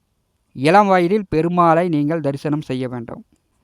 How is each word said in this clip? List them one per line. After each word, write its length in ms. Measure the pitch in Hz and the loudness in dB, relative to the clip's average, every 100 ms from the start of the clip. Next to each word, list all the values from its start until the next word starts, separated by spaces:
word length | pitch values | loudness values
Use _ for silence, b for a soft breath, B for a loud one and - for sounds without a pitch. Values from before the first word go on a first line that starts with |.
| _ _ _ _ _ - | _ _ _ _ _ -4
இளம் 340 | 143 196 202 | 2 4 4
வயதில் 380 | 185 170 214 196 | 2 2 0 -2
பெருமாளை 520 | 156 170 175 170 160 180 | -2 0 2 4 2 2
நீங்கள் 340 | 151 147 165 143 | 0 -2 -2 -4
தரிசனம் 400 | 139 156 151 - | -4 -4 -4 -4
செய்ய 160 | 131 127 | -6 -6
வேண்டும். 340 | 123 113 - - _ _ _ | -8 -12 -16 -20 _ _ _